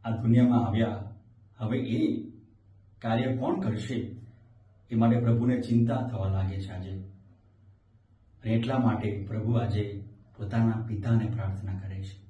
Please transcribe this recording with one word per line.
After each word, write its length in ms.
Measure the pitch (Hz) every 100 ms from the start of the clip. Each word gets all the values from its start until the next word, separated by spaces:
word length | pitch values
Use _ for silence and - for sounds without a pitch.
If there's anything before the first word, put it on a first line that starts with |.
આ 60 | 117
દુનિયામાં 560 | 110 117 117 120 120 -
આવ્યા, 460 | 104 113 101 - - - - - -
હવે 220 | 110 123
એ 520 | - 117 - - - - - _ _ - _ -
કાર્ય 340 | 113 113 117 117
કોણ 240 | 131 185
કરશે, 560 | 117 104 - 123 - - - - - - - _ _
એ 40 |
માટે 260 | 117 117 120
પ્રભુને 400 | 117 113 120 123
ચિંતા 480 | - 120 117 113 117
થવા 200 | 104 95
લાગે 320 | 95 95 92
છે 100 | -
આજે. 340 | 92 95 95 - - - _ _ _ - _ _ _ _ _ _ -
અને 80 | 113
એટલા 260 | 113 113 131
માટે 460 | 117 101 104 101 95
પ્રભુ 240 | 107 113
આજે 520 | 117 101 101 104 - - - - -
પોતાના 500 | 98 113 113 110 -
પિતાને 380 | 104 110 113
પ્રાર્થના 540 | 104 - 98 95 - 95
કરે 240 | - 95
છે 240 | 95 - -